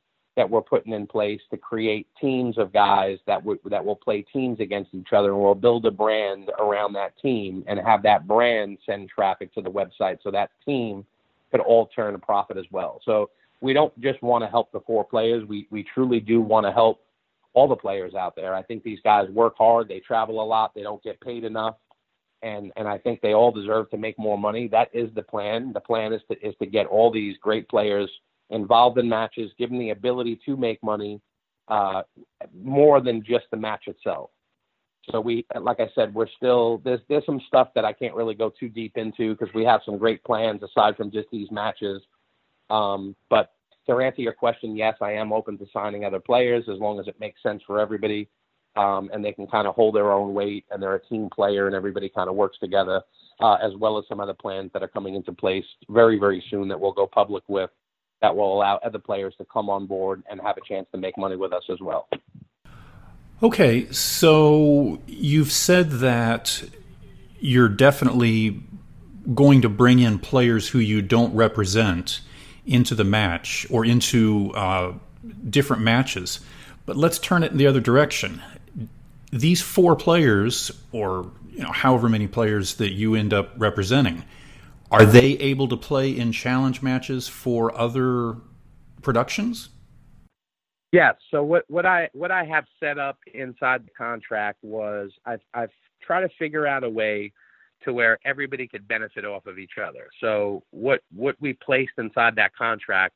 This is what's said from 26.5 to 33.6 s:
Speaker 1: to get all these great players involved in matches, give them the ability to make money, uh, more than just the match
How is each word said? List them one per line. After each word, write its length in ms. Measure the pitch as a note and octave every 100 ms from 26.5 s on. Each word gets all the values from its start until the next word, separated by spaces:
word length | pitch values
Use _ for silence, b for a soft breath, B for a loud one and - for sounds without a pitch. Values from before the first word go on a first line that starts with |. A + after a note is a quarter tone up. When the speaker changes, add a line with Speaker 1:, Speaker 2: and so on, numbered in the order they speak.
| -
Speaker 1:
to 80 | F#2+
get 200 | G#2+ G2
all 260 | G#2 A#2
these 240 | A2+ G#2 F#2+
great 320 | G#2 A2 -
players 420 | A#2 G#2 G2+ G2 - _ _ -
involved 480 | A2 G2+ A#2 B2 A#2+
in 100 | A#2+
matches, 420 | A2 A2+ - G#2+ -
give 140 | A#2+
them 80 | B2
the 120 | A2+
ability 480 | G2+ B2 B2 A#2+ A2+
to 140 | - C3+
make 240 | B2 A2
money, 360 | A2 G#2+ G#2 G#2 _ _ _ _ -
uh, 340 | G#2+ G2 F#2+ - _ _ - - F2+
more 380 | A#2 C#3 D3 C#3+
than 240 | B2 A2+
just 220 | G#2+ A#2 -
the 60 |
match 280 | A2